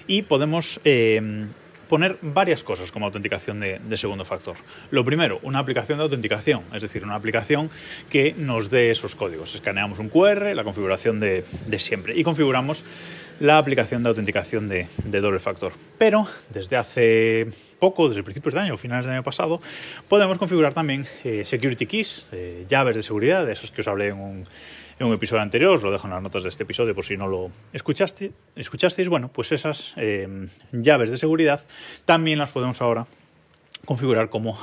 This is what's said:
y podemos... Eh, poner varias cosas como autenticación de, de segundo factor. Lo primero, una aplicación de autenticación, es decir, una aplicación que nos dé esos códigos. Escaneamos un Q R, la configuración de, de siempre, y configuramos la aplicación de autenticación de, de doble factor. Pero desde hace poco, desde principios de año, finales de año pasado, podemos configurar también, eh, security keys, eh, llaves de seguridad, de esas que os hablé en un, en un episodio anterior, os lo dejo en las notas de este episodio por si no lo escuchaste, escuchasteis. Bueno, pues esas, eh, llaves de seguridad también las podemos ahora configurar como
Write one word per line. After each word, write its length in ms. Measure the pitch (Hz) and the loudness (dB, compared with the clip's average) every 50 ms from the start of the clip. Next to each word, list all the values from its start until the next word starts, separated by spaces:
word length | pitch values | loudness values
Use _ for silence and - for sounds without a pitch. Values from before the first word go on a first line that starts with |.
| - | -4
y 140 | - 190 208 | -2 0 0
podemos... 640 | 202 - 156 131 147 151 156 170 160 - - - - | 2 2 2 2 2 2 0 0 -2 -2 -6 2 4
Eh, 600 | 151 139 120 113 113 110 107 107 107 107 107 107 104 - - - - - - - - | 4 6 6 6 6 4 4 2 -2 -4 -6 -6 -8 -10 -14 -20 -20 -20 -20 -2 0
poner 300 | 165 151 175 190 190 - | 2 4 4 2 0 -2
varias 420 | - 151 143 180 196 180 156 - - | -6 -2 2 2 4 4 2 0 -2
cosas 300 | - 101 87 92 90 - | -4 -6 -6 -6 -8 -8
como 140 | 107 104 | -6 -6
autenticación 540 | 101 98 107 101 110 - - - - 104 104 | -4 -4 -4 -4 -4 -4 -4 -4 -6 -6 -4
de, 180 | 101 98 95 95 | -4 -4 -6 -6
de 180 | 110 110 110 | -6 -6 -4
segundo 300 | - - 101 101 98 92 | -4 -2 -4 -4 -6 -6
factor. 320 | - 98 87 - 98 85 - - - - - - - | -6 -8 -8 -6 -10 -12 -12 -16 -20 -20 -20 -10 -2
Lo 120 | - 135 120 | 0 0 2
primero, 380 | 131 143 165 165 123 95 - - | 2 2 2 2 2 0 -2 -4
una 160 | 135 135 135 | -4 -2 -2
aplicación 360 | 143 135 123 123 113 - 151 | -2 0 -2 -2 -2 -2 -2
de 80 | 147 156 | 0 0
autenticación, 600 | 151 139 123 107 104 107 104 - 156 139 110 87 87 - | 0 0 -2 -2 -2 -2 0 2 2 0 0 -2 -8 -8
es 80 | 104 107 | -8 -8
decir, 220 | 104 - 107 92 | -8 -8 -8 -8
una 100 | 104 104 | -6 -6
aplicación 560 | 107 101 110 110 117 113 - 151 147 156 160 - - - - - - - - | -6 -4 -2 -2 -2 0 0 0 0 0 -2 -8 -12 -16 -16 -16 -16 -6 0
que 240 | - 143 135 156 151 | 2 2 4 2 2
nos 320 | - 151 131 120 113 107 98 | -2 -4 -2 -2 -2 -2 2
dé 220 | 127 127 120 117 | 4 4 4 4
esos 240 | 113 - - 101 - | 4 2 -2 -6 -6
códigos. 400 | - 107 92 82 80 80 - - | -6 -6 -6 -6 -8 -10 -10 -12
Escaneamos 440 | - - 107 98 98 104 104 98 90 | -8 -6 -4 -2 -2 -4 -4 -4 -6
un 120 | 107 107 | -6 0
Q 160 | - 160 185 | 4 6 6
R, 280 | 208 208 202 202 208 196 | 6 6 4 2 -2 -2
la 100 | - 104 | -2 -4
configuración 560 | 107 95 104 98 95 95 92 - 113 110 107 | -4 -4 -2 0 0 0 0 0 0 0 2
de, 260 | 107 101 95 92 90 - - - - | 2 0 0 0 -2 -4 -10 -12 -8
de 120 | 113 110 95 | -6 -4 -4
siempre, 360 | - - 113 101 90 - 233 | -2 -4 -4 -4 -4 -2 -2
y 80 | 170 151 | 0 0
configuramos 640 | 170 160 143 151 135 131 127 131 139 160 - - - - - - - - - - - - - | 2 2 2 4 4 4 2 0 -2 -4 -6 -8 -14 -16 -16 -16 -16 -16 -16 -16 -18 -6 2
la 160 | 147 143 151 | 6 6 8
aplicación 460 | 156 139 135 135 127 117 - 131 120 120 | 8 6 4 2 2 2 0 0 0 2
de 60 | 120 | 2
autenticación 600 | 110 110 104 101 98 104 92 - - 110 107 101 | 2 2 0 0 0 -2 -2 -2 -2 -4 -2 -2
de, 200 | 98 90 87 85 - - - | -2 -4 -4 -4 -6 -8 -6
de 160 | 107 104 98 | -2 0 0
doble 180 | 101 104 98 90 | 2 2 2 0
factor. 320 | - 101 95 - 98 90 - - - - - | 0 -4 -4 -4 -6 -8 -8 -10 -14 -20 -6
Pero 300 | - 220 220 202 214 208 - - - - - | 0 2 2 2 2 0 -2 -6 -14 -18 -14
desde 260 | - 98 95 92 135 | -12 -12 -6 -2 -2
hace 680 | 123 113 - - 127 117 113 113 113 113 113 113 113 113 113 110 - - - - _ | -2 -2 -2 0 2 4 6 6 6 4 4 2 2 0 -2 -6 -12 -18 -20 -2 _
poco, 300 | - 185 185 - 165 139 | 2 2 4 4 2 2
desde 160 | 110 101 95 | 2 0 -4
principios 280 | - 104 139 - 156 135 | -8 -10 -6 -6 -4 -2
de 80 | 170 | -2
año, 160 | 208 185 147 | -2 -2 -4
finales 300 | - - 120 123 127 123 | -6 -6 -6 -4 -4 -4
de 60 | 131 127 | -4 -4
año 100 | 131 131 | -6 -6
pasado, 380 | 135 - - - 156 165 170 - - - - - - - - - - | -4 -4 -2 0 0 -2 -2 -4 -8 -14 -14 -14 -14 -14 -16 0 4
podemos 300 | 202 208 202 185 190 180 | 4 6 6 4 2 0
configurar 360 | 202 170 185 175 156 143 131 | 0 2 4 4 4 4 4
también, 320 | 165 160 147 135 139 139 - - - - | 2 0 0 0 -2 -4 -8 -12 -8 -4
eh, 220 | 127 110 104 104 | -4 -2 -2 -2
security 420 | - - 117 120 135 123 - 123 | -2 -2 0 0 0 0 -2 -2
keys, 400 | - 196 220 208 - - - - - 107 | -2 -2 -2 -2 -2 -6 -10 -14 -14 -12
eh, 340 | 92 90 90 87 87 90 95 | -10 -10 -10 -12 -12 -4 2
llaves 280 | 135 135 135 123 110 | 2 4 4 4 2
de 60 | 110 107 | 0 -2
seguridad, 420 | - 110 104 113 139 180 190 165 | -2 -2 0 2 4 4 2 2
de 60 | 120 101 | 0 -2
esas 180 | - - - | -6 -8 -10
que 120 | - - 107 | -10 -6 -4
os 40 | |
hablé 220 | 113 101 98 104 101 | -2 -2 0 -2 -2
en 100 | 101 98 | -4 -6
un, 260 | 98 98 98 95 92 - - - - - - - - - - - | -8 -10 -10 -12 -14 -14 -18 -20 -20 -20 -18 -20 -20 -20 -8 -2
en 80 | 120 | 0
un 80 | 117 110 | 0 2
episodio 260 | 101 113 104 117 110 104 | 0 0 0 0 0 0
anterior, 340 | 101 - 120 156 190 185 | 2 2 4 6 6 6
os 80 | 135 104 | 4 4
lo 80 | 98 101 | 0 0
dejo 160 | 98 - 101 | -2 -2 -6
en 60 | 90 | -6
las 80 | 92 95 | -6 -6
notas 200 | 95 - 101 92 | -6 -6 -6 -6
de 60 | 90 | -6
este 160 | - - 107 | -6 -6 -6
episodio 320 | - 113 - 120 113 98 | -6 -2 0 0 0 0
por 80 | 95 90 | -2 -4
si 120 | - 101 | -6 -6
no 120 | 95 98 95 | -4 -4 -4
lo 240 | 95 90 92 92 - - - _ - | -4 -4 -4 -8 -10 -16 -20 _ -14
escuchaste, 600 | 143 - - 147 - 196 185 - - 196 - - _ _ _ _ | -8 -6 -4 -2 0 -2 -2 -2 -6 -10 -12 -12 _ _ _ _
escuchasteis. 520 | - - - - - - 180 - - 185 180 | -14 -12 -10 -2 0 0 0 2 0 0 0
Bueno, 220 | 170 143 123 123 - | 0 -2 -2 -4 -6
pues 200 | - 113 - - | -8 -4 -2 -4
esas, 400 | 135 - 156 143 - - - - - | -2 -2 -4 -6 -6 -8 -12 -8 -4
eh, 500 | 117 110 104 98 95 95 98 98 95 87 - _ - - - | -2 -2 -2 -2 -4 -6 -8 -10 -12 -14 -16 _ -16 -10 -8
llaves 400 | 120 117 147 147 131 117 110 123 | 0 4 6 6 6 4 2 0
de 60 | 127 | 0
seguridad 460 | 151 156 160 160 160 147 139 143 - - - - - - - - _ | 0 2 2 4 4 4 2 0 -2 -8 -20 -20 -18 -18 -18 -4 _
también 340 | - 170 165 160 160 156 151 | 4 4 4 4 2 0 0
las 100 | 147 135 | -2 -2
podemos 320 | - 131 123 127 120 - 123 | -2 -2 -2 -2 -2 0 0
ahora 240 | 120 117 113 120 - _ _ _ _ _ _ _ _ _ _ _ _ - - - | 2 2 0 -2 -6 _ _ _ _ _ _ _ _ _ _ _ _ -20 -14 -6
configurar 460 | - 135 117 135 131 117 110 113 110 | -4 -2 0 2 2 4 4 2 2
como 280 | - 110 113 113 104 - | -2 -4 -4 -4 -6 -6